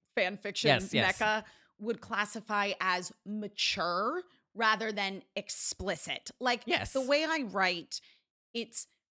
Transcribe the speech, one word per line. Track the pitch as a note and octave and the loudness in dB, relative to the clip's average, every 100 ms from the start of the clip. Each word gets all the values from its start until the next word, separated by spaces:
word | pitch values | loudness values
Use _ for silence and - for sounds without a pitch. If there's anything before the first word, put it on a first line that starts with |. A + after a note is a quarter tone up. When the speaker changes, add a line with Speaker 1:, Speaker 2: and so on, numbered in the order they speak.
| _ - | _ 0
Speaker 1:
fan | F#3 G3+ | 0 -2
fiction | G#3 - - | -6 2 4
Speaker 2:
Yes, | B2+ G3 | 4 4
yes. | B2+ F#3 - | 2 2 4
Speaker 1:
mecca, | G#3+ G#3+ - - _ - | 2 0 -4 -16 _ -8
would | G#3+ A3+ | -6 -6
classify | - G3+ G#3 A3+ - G#3 G3+ - | -4 -4 -2 -6 -2 0 0 0
as | F#3 F3+ F3+ - G3 | 0 0 -2 -10 -8
mature | G#3+ G3+ G#3 - G3+ F3 F3 A3 F4 - _ _ G3+ | -8 -6 -2 -2 0 0 2 0 -2 -6 _ _ 2
rather | A3 G#3+ A3+ | 4 4 0
than | G#3 G3 F#3+ - - | -2 -2 -4 -8 -10
explicit. | F#3+ - - - F#3 E3 - B2+ - - | -6 -2 -2 -2 -4 -2 -4 -6 -10 -2
Like, | B3 A#3+ - | 0 0 0
Speaker 2:
Yes. | E4 G3+ | -2 0
Speaker 1:
the | C4+ | 0
way | B3+ C#4+ | 2 2
I | D#4 D#4+ A3+ | 2 -2 -2
write, | F#3+ F#3 F3 - - - _ _ _ _ | 0 0 0 -6 -12 -12 _ _ _ _
it's | A#3 A3+ - - _ _ | -8 -6 -6 -8 _ _